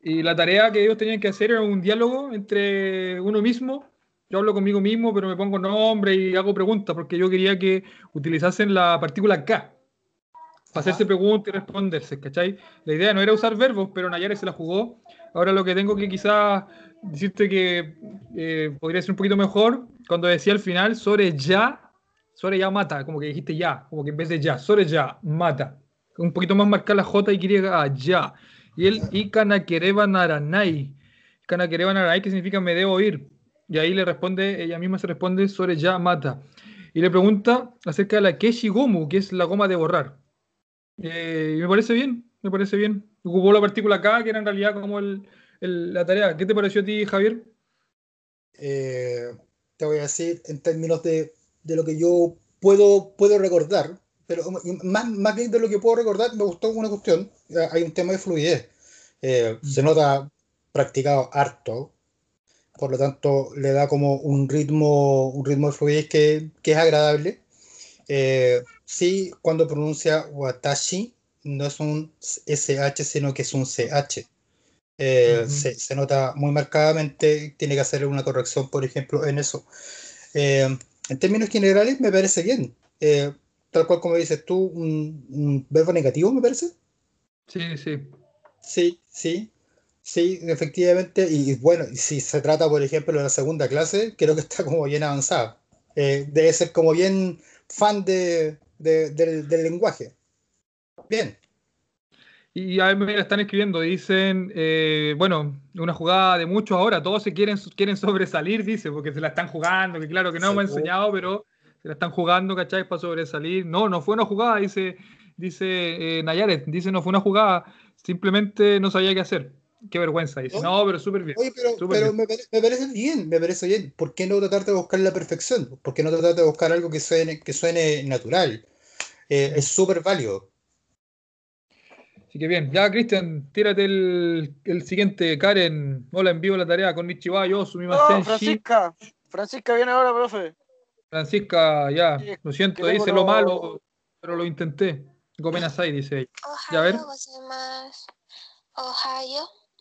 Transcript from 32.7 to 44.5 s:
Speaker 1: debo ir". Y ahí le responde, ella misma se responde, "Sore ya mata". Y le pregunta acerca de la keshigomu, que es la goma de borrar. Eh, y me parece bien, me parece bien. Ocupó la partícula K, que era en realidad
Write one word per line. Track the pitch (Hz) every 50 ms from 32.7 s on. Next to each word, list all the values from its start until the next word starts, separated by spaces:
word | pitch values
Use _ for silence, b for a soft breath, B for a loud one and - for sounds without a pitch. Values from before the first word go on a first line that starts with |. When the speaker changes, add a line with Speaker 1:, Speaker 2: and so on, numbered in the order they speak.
| 170
Speaker 1:
debo | 170 185 196 190 185
ir". | 202 214 180 143 139 - _ _ _ _ _ _ _ _
Y | 165 156
ahí | 156 165 185
le | 190 190
responde, | 175 165 139 165 185 190 185 196 196 196 - 170
ella | 165 170 165
misma | 175 185 190 185
se | 190 185
responde, | 175 - - 180 185 185 196 196
"Sore | 196 - 185 180 180 160
ya | 147 180 185 185
mata". | 175 180 175 160 139 143 123 135 B B B B B B B B 185 B B
Y | 160
le | 170 185
pregunta | 175 185 180 202 220 196 208 240 240 254 247 247 _ _ _
acerca | 175 156 - 196 196 214 214
de |
la | 202 190 165 -
keshigomu, | - 226 233 233 - 220 190 214 277 269 208 175 160 147
que | 147 196
es | 196 - 190
la | 180 175
goma | 160 185 202 208 190
de | 185 175
borrar. | 160 156 180 165 139 - - _ _ _ _ _ _ _ _ _ _ _ _ _ _ _ _ -
Eh, | - 165 165 165 165 165 165 160 156 156 156 156
y |
me | 170 180
parece | 190 202 220 233 233
bien, | 233 269 277 247 233 - _ _ _ _
me | 202
parece | 185 190 196 196 202 196
bien. | 208 214 214 196 - _ _ _ _
Ocupó | 180 170 185 180 196 202
la | 208
partícula | 208 202 202 220 208 214 202 185
K, | 170 208 220 233 226
que | 220
era | 220 220
en | 208
realidad | 208